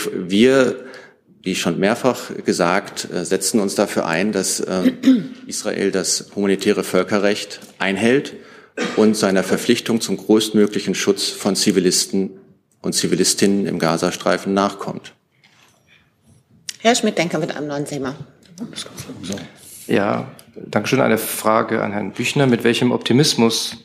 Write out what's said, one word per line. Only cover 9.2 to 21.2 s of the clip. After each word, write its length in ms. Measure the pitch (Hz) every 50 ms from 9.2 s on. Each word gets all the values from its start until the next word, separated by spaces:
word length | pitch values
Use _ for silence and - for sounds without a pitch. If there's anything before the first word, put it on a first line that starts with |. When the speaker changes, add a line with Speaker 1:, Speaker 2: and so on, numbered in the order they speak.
| - 98 95 95
Speaker 1:
Verpflichtung 600 | 92 - 101 90 - - 120 - - - 113 113
zum 160 | - - 95
größtmöglichen 760 | 92 - - 107 110 107 - - 107 104 101 - 98 - 101 90
Schutz 360 | - - 104 98 - - -
von 260 | - - - 104 95
Zivilisten 840 | - - 107 92 95 87 92 87 - - - - 98 95 - - - - - _ _ _ _ _ _ -
und 100 | - 165
Zivilistinnen 720 | - - 170 175 82 92 - - - - 98 101 - -
im 140 | - 82 -
Gazastreifen 760 | - 80 82 82 87 87 - - - 92 92 90 - 98 98
nachkommt. 600 | 98 98 101 - - - - 127 - - - - _ _ _ _ _ _ _ _ _ _ _ _ _ _ _ _ _ _ _ _ _ _ _ _ _ _ _ _ _ _ - -
Speaker 2:
Herr 160 | - - 226 247
Schmidt-Denker 460 | 240 - 214 - - 165 175 - 156
mit 180 | 160 - -
einem 80 | - 147
neuen 200 | 147 143 143 147
Thema. 300 | - 147 139 135 127 156 151 143 - _ _ _ - - - 233 - - - - - - - - - - - - - - - - - - - - - - - -
Speaker 3:
Ja, 440 | - 113 110 101 107 120 120 123 - - - - - _
danke 340 | - - - - 104 104 107
schön. 120 | 131 127
Eine 160 | 127 117 110
Frage 640 | 107